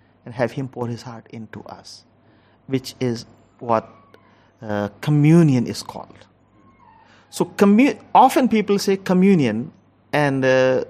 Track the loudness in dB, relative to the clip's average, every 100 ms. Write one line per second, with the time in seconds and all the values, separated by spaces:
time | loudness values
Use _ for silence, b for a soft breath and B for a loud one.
0 | b b -14 -6 -6 -6 -12 -10 -10 -10
1 | -14 -20 -18 -18 -18 -18 -18 -20 -20 -20
2 | _ _ b b b b -8 -8 -8 -8
3 | -6 -8 -12 _ _ -12 -2 -2 -4 -16
4 | _ _ b b b b -8 -6 -6 -6
5 | -2 2 4 6 4 2 -2 -8 -14 -16
6 | -18 -20 _ _ _ _ _ _ _ _
7 | b b b -8 -6 0 2 4 2 0
8 | 0 4 4 4 0 0 0 -2 -2 -4
9 | 0 2 4 4 2 -4 -8 -16 _ _
10 | _ -2 0 0 2 2 2 0 -4